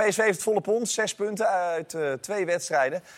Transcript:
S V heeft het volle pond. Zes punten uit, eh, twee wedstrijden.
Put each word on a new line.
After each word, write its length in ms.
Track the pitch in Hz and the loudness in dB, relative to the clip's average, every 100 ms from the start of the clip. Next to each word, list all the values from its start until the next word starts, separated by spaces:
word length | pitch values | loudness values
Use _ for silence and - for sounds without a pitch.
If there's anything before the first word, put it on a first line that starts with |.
| 214 | 2
S 80 | 190 | 4
V 20 | |
heeft 120 | 220 | 2
het 100 | 180 | 2
volle 180 | 220 208 | 0 0
pond. 280 | 190 226 233 | 2 0 0
Zes 260 | - 214 - | -2 -2 -2
punten 320 | 208 208 220 | -4 0 0
uit, 460 | 180 175 165 160 | 0 0 -2 -4
eh, 180 | 165 147 | -2 -2
twee 320 | 131 - 202 170 | -2 -4 -4 0
wedstrijden. 560 | 170 - 151 131 175 - | -2 0 2 2 0 -8